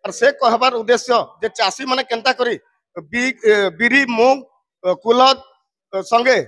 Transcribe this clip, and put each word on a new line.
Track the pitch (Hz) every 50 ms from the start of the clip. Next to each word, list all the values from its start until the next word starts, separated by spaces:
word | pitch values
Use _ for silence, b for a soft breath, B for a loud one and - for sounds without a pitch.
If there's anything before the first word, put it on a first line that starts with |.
| -
ଆର୍ | 196 180
ସେ | - 233 277
କହିବାର | 277 - 269 233 226 226 254 262 247
ଉଦ୍ଦେଶ୍ୟ | 226 220 208 247 226 - - 240 220 165 - _
ଯେ | _ 214 220
ଚାଷୀମାନେ | _ - 220 190 - - 269 262 254 262 262
କେନ୍ତା | - 240 226 - 262 247
କରି | 247 247 240 208 - _ _ _ _ _ _ _ 175 160
ବି-, | 147 190 240 247 262 254 _ -
ଏ, | 214 214 208 196 190
ବିରି, | 165 160 233 240 247 277 269
ମୁଗ, | 240 233 220 233 262 269 277 254 _ _ _ _ _ _ _ - 185 180 175 _
କୁଲଥ | 220 240 247 254 269 269 269 - _ _ _ _ _ _ _ _ _ -
ସଙ୍ଗେ | 190 190 - 233 233 240 262 254 190 135